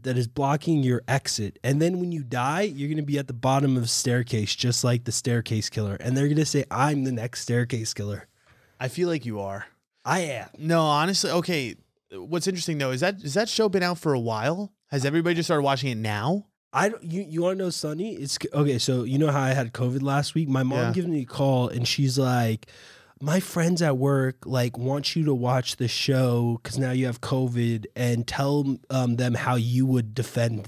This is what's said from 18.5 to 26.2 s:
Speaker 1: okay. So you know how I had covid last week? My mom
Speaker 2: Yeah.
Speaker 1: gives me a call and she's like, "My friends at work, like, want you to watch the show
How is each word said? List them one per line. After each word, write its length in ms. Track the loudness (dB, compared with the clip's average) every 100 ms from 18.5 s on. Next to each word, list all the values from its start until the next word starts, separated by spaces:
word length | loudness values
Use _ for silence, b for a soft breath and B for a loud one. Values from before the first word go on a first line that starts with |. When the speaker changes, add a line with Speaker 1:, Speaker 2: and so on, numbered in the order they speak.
Speaker 1:
okay. 240 | 2 2 2
So 260 | 2 0
you 140 | 0 2
know 140 | 4
how 100 | 2
I 120 | 2
had 200 | 0 -2
covid 300 | -2 -2 0
last 320 | 0 0 0 -2
week? 120 | 0
My 160 | 2
mom 140 | 2 2
Speaker 2:
Yeah. 140 | 2
Speaker 1:
gives 160 | 0 0
me 140 | -2
a 40 | -2
call 440 | 0 2 4 2
and 180 | 0 0
she's 320 | 2 2 2
like, 480 | 2 2 2 0 -6 B B B B B
"My 180 | -2 0
friends 420 | 0 0 2 2
at 160 | 2 2
work, 480 | 2 2 2 -2 -2
like, 320 | 0 0 -2
want 380 | -2 -2 -2 0
you 100 | 2
to 80 |
watch 440 | 2 2 2 0 -2
the 100 | -2
show 720 | 0 0 2